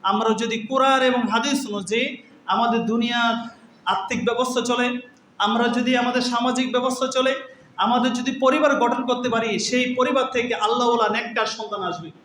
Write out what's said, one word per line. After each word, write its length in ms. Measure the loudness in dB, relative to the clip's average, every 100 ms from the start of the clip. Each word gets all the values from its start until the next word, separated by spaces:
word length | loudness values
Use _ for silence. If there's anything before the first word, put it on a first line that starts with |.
আমরা 260 | 0 2 2
যদি 380 | 2 0 -4 -2
কোরআন 340 | 2 4 4
এবং 200 | 4 2
হাদিস 460 | 0 0 0 -2 -4
অনুযায়ী 500 | -8 -2 -2 -2 -6 -18 -18 -4
আমাদের 400 | 0 2 0 0
দুনিয়ার 640 | 0 0 0 0 0 -6 -16 -20 -8 -2
আর্থিক 400 | -2 -2 -2 0
ব্যবস্থা 360 | 0 0 0
চলে, 400 | 0 0 0 -2 -10 -20 _ _
আমরা 300 | 0 2 2
যদি 300 | 0 0 2
আমাদের 240 | 2 0
সামাজিক 500 | 0 0 0 0 0
ব্যবস্থা 360 | 0 0 -2 -2
চলে, 280 | 0 0 -2 -8 -20 -18 -2
আমাদের 360 | 2 2 2
যদি 180 | 0 -4
পরিবার 440 | 2 2 4 2 2
গঠন 300 | 0 0 -2
করতে 240 | -2 0
পারি, 300 | -2 -2 -2
সেই 360 | -2 0 0 0
পরিবার 360 | 0 2 0
থেকে 240 | -2 -2 0
আল্লাহওয়ালা 640 | 0 2 2 4 2 0
নেককার 240 | -2 -2 -4
সন্তান 380 | -4 -8 -6
আসবে 280 | -6 -6 -12 -18